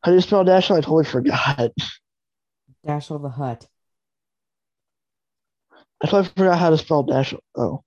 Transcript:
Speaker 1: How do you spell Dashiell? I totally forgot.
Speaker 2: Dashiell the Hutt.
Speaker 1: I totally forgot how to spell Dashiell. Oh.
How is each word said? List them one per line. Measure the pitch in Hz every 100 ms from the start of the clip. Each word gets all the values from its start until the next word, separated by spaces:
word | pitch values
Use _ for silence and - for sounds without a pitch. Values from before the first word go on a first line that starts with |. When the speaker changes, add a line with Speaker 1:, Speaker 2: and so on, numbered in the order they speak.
| -
Speaker 1:
How |
do | 185
you |
spell | 180 202 185
Dashiell? | 185 185 180
I |
totally | 143 156
forgot. | 151 131 127 123 - 139 120 - - - _ _ _ _ _ _ _ 131 156
Speaker 2:
Dashiell | 147 147 151
the | 143
Hutt. | 123 135 117 _ _ _ _ _ _ _ _ _ _ _ _ _ _ _ _ _ _ _ _ _ _ _ _
Speaker 1:
I | -
totally | 202 180
forgot | - 190 175
how | 175
to | 160
spell | - 156 139
Dashiell. | 135 139 - _ -
Oh. | 113 73